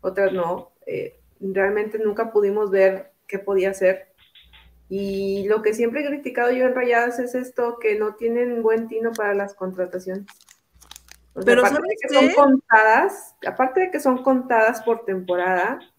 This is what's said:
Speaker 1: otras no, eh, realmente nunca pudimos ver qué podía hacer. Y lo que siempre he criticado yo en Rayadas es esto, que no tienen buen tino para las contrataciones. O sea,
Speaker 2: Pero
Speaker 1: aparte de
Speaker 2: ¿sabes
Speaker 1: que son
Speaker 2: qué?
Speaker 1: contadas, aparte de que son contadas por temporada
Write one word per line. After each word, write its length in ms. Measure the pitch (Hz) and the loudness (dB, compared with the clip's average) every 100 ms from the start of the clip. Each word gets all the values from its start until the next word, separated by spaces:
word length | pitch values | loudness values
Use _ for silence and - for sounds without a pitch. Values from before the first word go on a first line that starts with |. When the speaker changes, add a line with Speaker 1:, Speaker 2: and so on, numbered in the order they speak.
Speaker 1:
otras 320 | 185 185 196 | -4 0 0
no, 380 | 185 170 175 - _ - | 0 -2 -4 -10 _ -10
eh, 320 | 190 - _ _ _ | -8 -8 _ _ _
realmente 580 | 196 190 196 208 214 220 | -6 0 0 0 -2 -2
nunca 320 | 220 208 226 | -2 -2 0
pudimos 400 | 214 202 208 208 | 2 2 0 0
ver 420 | 190 190 190 - _ _ | 4 4 2 -10 _ _
qué 120 | 196 | -10
podía 320 | 196 196 190 | -2 0 0
hacer. 420 | 190 185 190 - _ _ _ _ - _ _ _ | 2 0 0 -6 _ _ _ _ -20 _ _ _
Y 580 | 190 196 196 196 196 196 | -6 -4 -4 -4 -4 0
lo 140 | 214 | 0
que 100 | 214 | 0
siempre 300 | 220 233 285 | 0 -2 -2
he 40 | 294 | -4
criticado 440 | 285 262 247 240 | -6 -6 -2 0
yo 160 | 254 254 | 2 2
en 80 | |
Rayadas 440 | 254 247 240 240 247 | 0 2 2 0 -2
es 140 | 247 | -4
esto, 440 | 254 254 - 240 233 | -6 -8 -4 -4 -2
que 180 | 220 208 | -2 0
no 160 | 214 208 | -2 -2
tienen 460 | 233 233 247 240 | -2 0 -2 0
buen 240 | 226 226 226 | 0 0 -2
tino 260 | 226 226 | -4 -4
para 200 | 226 208 | -2 -2
las 220 | 202 202 | -2 -4
contrataciones. 720 | - 185 185 180 185 185 190 202 - _ _ _ _ - - _ - _ | -8 -10 -6 -6 -6 -8 -10 -12 -20 _ _ _ _ -20 -20 _ -20 _
O 80 | - | -4
sea, 60 | 190 | 2
Speaker 2:
Pero 160 | 240 | 4
Speaker 1:
aparte 160 | 247 285 | 4 2
de 80 | - | -2
Speaker 2:
¿sabes 100 | 427 | -6
Speaker 1:
que 60 | - | 0
son 180 | 285 269 | 4 4
Speaker 2:
qué? 60 | |
Speaker 1:
contadas, 1000 | 339 285 262 - 226 220 226 381 - - _ - | 6 6 4 4 4 6 4 2 -4 -18 _ -10
aparte 340 | 208 262 370 | -2 -2 0
de 100 | 370 | -2
que 80 | - | 0
son 240 | 277 254 | 0 0
contadas 600 | 254 262 254 240 220 233 | 2 0 2 2 2 0
por 240 | - 226 - | -2 -4 -2
temporada 720 | 190 180 180 180 185 190 269 - | -6 -2 -2 0 0 -2 -4 -12